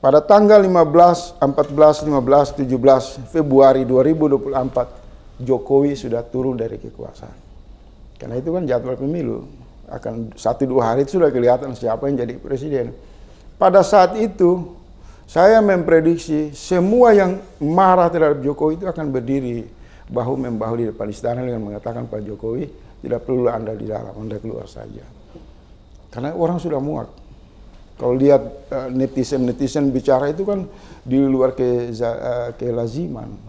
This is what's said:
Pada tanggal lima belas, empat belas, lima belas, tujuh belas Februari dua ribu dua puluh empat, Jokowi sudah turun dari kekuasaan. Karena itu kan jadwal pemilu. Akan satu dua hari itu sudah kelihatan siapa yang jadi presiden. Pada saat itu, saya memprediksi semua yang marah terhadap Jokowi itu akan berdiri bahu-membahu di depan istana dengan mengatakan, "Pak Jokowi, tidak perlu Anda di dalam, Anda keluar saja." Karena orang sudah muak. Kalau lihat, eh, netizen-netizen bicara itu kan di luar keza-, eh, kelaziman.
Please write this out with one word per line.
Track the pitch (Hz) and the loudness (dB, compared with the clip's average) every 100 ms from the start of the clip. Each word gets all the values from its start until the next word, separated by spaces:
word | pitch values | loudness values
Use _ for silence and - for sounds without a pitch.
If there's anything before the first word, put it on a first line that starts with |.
Pada | 135 151 | 4 4
tanggal | 151 208 208 208 196 | 6 6 8 6 6
lima | 180 | 4
belas, | 160 160 175 170 - - | 4 6 6 4 -4 -2
empat | 139 139 147 | -2 0 -2
belas, | 143 151 147 | 4 4 4
lima | 151 143 | 0 -2
belas, | 123 143 139 - | 4 2 2 -2
tujuh | 131 | -4
belas | 127 131 131 - - 120 | 2 4 4 2 -14 -8
Februari | 165 147 135 135 131 123 | -4 2 6 6 6 2
dua | 127 | 2
ribu | 135 156 151 | 2 2 0
dua | 139 | 0
puluh | 139 135 | -2 -4
empat, | 127 127 120 - - - - - | -4 -4 -6 -10 -20 -20 -20 -14
Jokowi | 123 127 131 139 143 | -4 -4 2 2 2
sudah | 143 123 117 117 | -2 -6 -6 -6
turun | 127 131 123 | -6 -4 -4
dari | 113 107 | -8 -10
kekuasaan. | - - - - - - - - - - - - - - | -14 -16 -18 -16 -20 -20 -20 -20 -20 -20 -20 -20 -20 -18
Karena | - 120 | -10 -8
itu | 151 | -4
kan | 175 156 | -4 -2
jadwal | 123 127 | -4 -4
pemilu. | 127 135 170 131 113 - - - - - | -6 -6 -4 -6 -8 -12 -20 -20 -20 -16
Akan | 123 120 113 113 - | -12 -10 -10 -12 -6
satu | - 113 | -4 -2
dua | 135 131 113 | 0 0 2
hari | 120 | 0
itu | 139 190 | 0 2
sudah | 156 | 2
kelihatan | 127 120 123 135 | 2 2 2 -2
siapa | 120 120 113 143 | -6 -4 -4 -2
yang | 139 | -4
jadi | 120 120 | -6 -8
presiden. | - 135 151 139 120 - - - - - - - | -8 -8 -4 -6 -6 -10 -20 -20 -20 -20 -20 0
Pada | 190 190 | 4 4
saat | 180 208 185 | 6 4 4
itu, | 214 220 - 175 180 160 - - - - - - | 2 -4 2 2 2 -4 -16 -20 -20 -20 -20 -6
saya | 151 190 226 | 4 6 6
memprediksi | 208 185 156 165 160 170 - 151 151 | 4 0 4 4 4 0 -2 -4 -4
semua | 143 - 185 185 233 240 | -10 -4 0 2 4 6
yang | 208 185 175 - - | 6 4 -2 -10 -8
marah | 147 170 190 185 175 | -2 2 4 4 2
terhadap | 170 156 143 | 2 0 0
Jokowi | 131 143 156 165 | -4 -2 -2 -2
itu | 190 | -8
akan | 170 156 | -8 -6
berdiri | 131 117 139 127 120 110 - - - - | -6 -4 -4 -4 -8 -12 -20 -20 -20 -10
bahu-membahu | 120 120 135 123 113 110 117 | -6 -4 -4 -6 -6 -6 -4
di | 113 | -6
depan | 107 107 | -6 -10
istana | 104 120 120 127 | -6 -6 -6 -6
dengan | 117 104 | -8 -8
mengatakan, | 104 117 117 117 | -10 -10 -10 -10
"Pak | 107 104 | -10 -10
Jokowi, | 104 113 120 147 - - - | -10 -8 -8 -10 -14 -20 -16
tidak | - 117 117 | -8 -8 -4
perlu | 127 120 | -2 -2
Anda | 113 110 110 | -2 -8 -10
di | 107 | -8
dalam, | 107 - 104 | -10 -10 -14
Anda | 110 107 | -12 -12
keluar | 92 60 - | -10 -12 -14
saja." | 57 55 55 - - - - - - - - - - - | -18 -18 -18 -20 -20 -20 -20 -20 -20 -20 -20 -20 -20 -18
Karena | 120 139 | -10 -8
orang | 170 165 175 | -2 -2 -2
sudah | 165 147 | -4 -4
muak. | 143 151 - - - - - - - - - - | -4 -6 -10 -16 -20 -20 -20 -20 -20 -20 -20 -6
Kalau | 123 127 | -2 2
lihat, | 139 139 - - - | 4 4 2 -16 -12
eh, | 135 127 | -10 -6
netizen-netizen | 127 131 135 123 135 123 120 135 151 139 | -4 -2 -2 -4 -2 -2 -2 -4 -2 -2
bicara | 131 131 131 143 | -2 0 0 0
itu | 156 | -4
kan | 196 202 180 - - - 123 | -4 -4 -8 -16 -20 -20 -2
di | 131 | 0
luar | 139 135 127 | 2 2 0
keza-, | 127 123 123 120 113 117 117 | 0 -2 -2 -4 -6 -6 -4
eh, | 123 123 120 - | -6 -6 -8 -8
kelaziman. | 123 117 117 127 170 127 110 104 | -6 -4 -6 -6 -8 -10 -14 -16